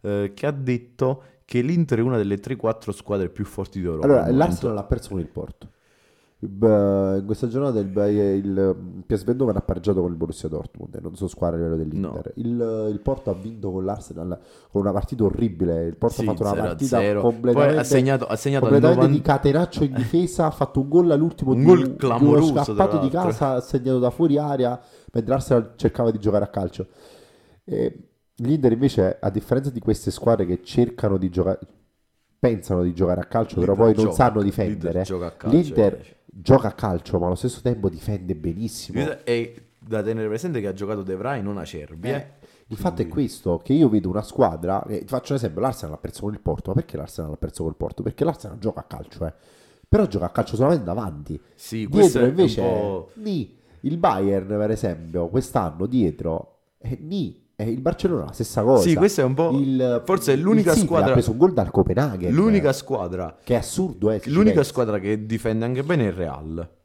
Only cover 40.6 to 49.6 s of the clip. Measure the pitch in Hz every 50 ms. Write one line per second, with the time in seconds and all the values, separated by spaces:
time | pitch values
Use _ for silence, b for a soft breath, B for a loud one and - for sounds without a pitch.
40.6 | 101 101 92 95 101 98 110 104 95 95 95 92 104 123 143 127 98 101 104 98
41.6 | 80 78 - 80 73 73 80 80 92 120 135 143 139 - - _ b b b b
42.6 | b b 113 104 - 180 175 - 104 82 80 - 139 - - - - 95 85 82
43.6 | - - 131 156 165 123 107 107 85 92 90 104 104 - - - 131 98 80 80
44.6 | 85 87 95 101 - - 107 95 - - 139 127 - - 143 135 117 98 78 90
45.6 | 110 131 117 - - 78 76 - - 82 - - - 104 107 - _ 87 76 -
46.6 | - - 98 - 82 - - 76 69 - - - 82 76 76 - - 76 - -
47.6 | 82 80 78 _ - - - - - - - - 139 170 160 - - 104 104 113
48.6 | 92 110 - - - _ - 85 78 - - - 90 78 - b b b b b